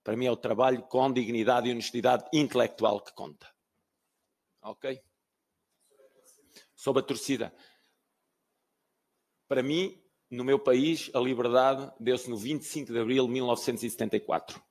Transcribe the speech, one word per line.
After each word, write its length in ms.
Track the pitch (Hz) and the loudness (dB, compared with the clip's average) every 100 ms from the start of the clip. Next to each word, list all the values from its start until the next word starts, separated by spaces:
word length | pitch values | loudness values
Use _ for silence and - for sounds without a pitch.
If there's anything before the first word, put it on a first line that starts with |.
Para 140 | - 113 | -4 -2
mim 100 | 127 | 0
é 60 | |
o 60 | 117 | -2
trabalho 440 | 107 110 131 123 | -2 2 2 2
com 280 | - 131 135 | -2 2 2
dignidade 560 | 127 110 117 110 123 120 | 2 0 0 4 4 2
e 40 | |
honestidade 520 | 117 - 120 123 123 - | -4 -4 0 2 2 2
intelectual 680 | 151 135 123 113 - 107 104 | 0 2 2 0 2 0 0
que 120 | - | -6
conta. 340 | - 98 - - _ _ _ _ _ _ _ _ _ _ _ | -16 -16 -16 -20 _ _ _ _ _ _ _ _ _ _ _
Ok? 380 | 107 - 135 131 _ _ _ _ _ _ _ _ _ _ _ _ _ _ _ - _ | -16 -10 -10 -10 _ _ _ _ _ _ _ _ _ _ _ _ _ _ _ -20 _
Sobre 280 | _ - 131 | _ 0 0
a 40 | 131 | -2
torcida. 480 | 135 - 131 113 _ - _ _ _ _ _ _ _ _ _ _ _ _ _ _ _ _ _ _ | -8 -4 -4 -6 _ -20 _ _ _ _ _ _ _ _ _ _ _ _ _ _ _ _ _ _
Para 140 | 131 | -2
mim, 400 | 131 160 190 - _ _ _ | 0 -2 -2 -8 _ _ _
no 120 | 123 | -6
meu 140 | 127 139 | 0 2
país, 540 | 135 127 151 160 - | 4 4 4 0 -2
a 60 | 131 | -2
liberdade 720 | 127 123 120 123 135 135 139 - | 0 0 2 4 4 0 -8 -4
deu-se 300 | 117 123 123 | 0 0 -2
no 80 | 113 | -8
vinte 240 | 117 151 | -6 -6
e 40 | - | -6
cinco 280 | 156 127 | -10 -4
de 60 | 117 | -4
abril 280 | 113 131 127 | 2 2 2
de 40 | |
mil 140 | 127 123 | 0 0
novecentos 380 | 117 - 117 | 0 -2 -4
e 60 | 120 | -6
setenta 260 | - 110 107 | -4 -2 -2
e 60 | |
quatro. 420 | - 82 - - _ | 0 -4 -4 -20 _